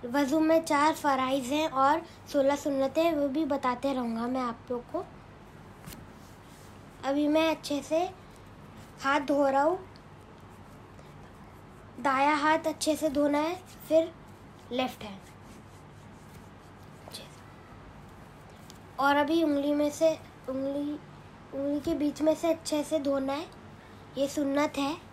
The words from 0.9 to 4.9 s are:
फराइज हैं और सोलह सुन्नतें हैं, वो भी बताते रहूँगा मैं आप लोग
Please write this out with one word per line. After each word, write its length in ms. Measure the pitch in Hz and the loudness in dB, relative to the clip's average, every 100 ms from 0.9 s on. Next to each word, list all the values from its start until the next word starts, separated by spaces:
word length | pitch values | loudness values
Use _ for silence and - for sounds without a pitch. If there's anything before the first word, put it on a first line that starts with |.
| 311 | 4
फराइज 500 | 294 269 254 277 240 | 2 2 2 0 0
हैं 240 | 294 311 | -2 0
और 320 | 254 269 320 330 - - | 4 4 4 -2 -20 -2
सोलह 240 | 285 269 285 | 2 4 2
सुन्नतें 460 | 302 269 269 311 | 0 0 0 2
हैं, 120 | 339 302 | 2 2
वो 120 | 285 | 0
भी 180 | 269 294 | 0 0
बताते 460 | 277 254 240 277 | 0 -2 -2 -2
रहूँगा 340 | 262 233 226 240 | -2 -4 -4 -4
मैं 140 | 262 | -2
आप 160 | 247 226 - | -4 -6 -8
लोग 200 | 240 240 | -8 -6